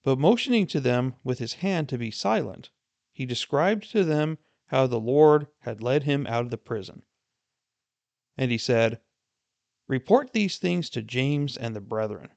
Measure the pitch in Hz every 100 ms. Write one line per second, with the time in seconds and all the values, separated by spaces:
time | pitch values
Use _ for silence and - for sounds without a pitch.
0 | 139 135 156 233 - 233 190 151 131 123
1 | 131 - 127 123 117 - 190 180 143 123
2 | 113 - 196 214 117 87 - _ _ _
3 | _ - 127 120 - 143 180 214 - 220
4 | 170 151 151 160 _ _ _ 135 131 117
5 | 113 143 151 151 143 _ - 107 117 147
6 | 139 143 139 117 120 117 - 113 87 73
7 | _ _ _ _ _ _ _ _ _ _
8 | _ _ _ - 131 117 - 117 113 117
9 | _ _ _ _ _ _ _ _ - 135
10 | - 233 262 226 202 - 180 175 - 131
11 | 110 123 135 147 143 - 117 107 101 110
12 | 107 95 -